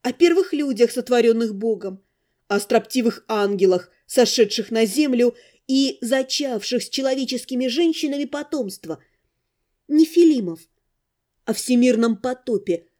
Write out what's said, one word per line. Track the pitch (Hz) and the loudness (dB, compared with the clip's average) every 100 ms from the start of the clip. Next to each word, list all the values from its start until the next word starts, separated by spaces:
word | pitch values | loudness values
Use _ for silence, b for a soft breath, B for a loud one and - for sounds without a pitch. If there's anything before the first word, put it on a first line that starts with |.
о | 262 | -6
первых | 247 339 339 370 | 2 4 4 0
людях, | 294 285 220 233 | -4 -4 2 2
сотворенных | 254 240 240 233 226 226 | 2 0 2 4 2 -2
Богом, | 196 226 202 196 190 _ _ _ _ _ | -4 -4 -4 -6 -12 _ _ _ _ _
о | 202 | -4
строптивых | - 233 - 254 226 - - | 0 0 0 -2 -2 -4 -8
ангелах, | 220 196 202 190 180 - _ _ | -2 -2 2 2 0 -4 _ _
сошедших | - 233 - 202 - 202 | 2 2 2 2 0 -4
на | 226 | 0
землю | 226 240 302 240 240 b b b - | 0 2 0 2 0 b b b -2
и | 269 277 - | 0 0 -4
зачавших | 233 262 262 - 277 226 - 240 | -2 -2 -2 -4 -4 -6 -4 -4
с | - | -4
человеческими | - 262 262 262 247 - 254 254 | -4 -2 -2 -4 -8 -6 -4 -2
женщинами | 254 339 320 302 285 | 0 0 0 -4 -4
потомство, | 285 285 294 302 202 - 165 156 _ _ _ _ _ _ _ _ - | -6 -8 -6 -6 -6 -10 -12 -14 _ _ _ _ _ _ _ _ -2
нефилимов, | 302 311 349 339 269 180 165 _ _ _ _ _ _ _ _ | 2 4 6 4 4 -4 -10 _ _ _ _ _ _ _ _
о | - | -8
всемирном | 220 - 247 247 226 233 208 | -8 -2 2 2 2 0 -2
потопе | 254 254 - 202 196 170 _ | -6 -8 -6 -6 -4 -6 _